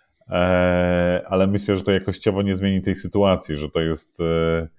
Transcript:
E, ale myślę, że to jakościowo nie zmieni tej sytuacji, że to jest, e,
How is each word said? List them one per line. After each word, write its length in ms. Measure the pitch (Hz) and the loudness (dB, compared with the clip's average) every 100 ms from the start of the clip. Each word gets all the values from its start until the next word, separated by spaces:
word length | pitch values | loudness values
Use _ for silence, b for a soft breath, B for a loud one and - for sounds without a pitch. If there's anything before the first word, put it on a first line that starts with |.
| b b - | b b -6
E, 920 | 90 90 90 90 90 90 90 87 90 - | 0 2 2 2 2 2 2 2 0 0
ale 200 | 95 95 | 0 2
myślę, 300 | 101 101 95 | 0 -2 -2
że 60 | |
to 100 | 101 | 0
jakościowo 500 | 95 98 95 110 98 | 0 -2 -4 -2 0
nie 120 | 101 | 0
zmieni 280 | 92 98 95 | 0 0 0
tej 120 | 101 | -2
sytuacji, 640 | 90 90 101 98 90 - 76 | -4 -2 2 4 2 -2 -6
że 140 | 76 | -4
to 100 | 82 | -2
jest, 400 | 82 78 - - | -2 -4 -8 -4
e, 480 | 82 82 82 82 80 | -2 0 0 -2 -4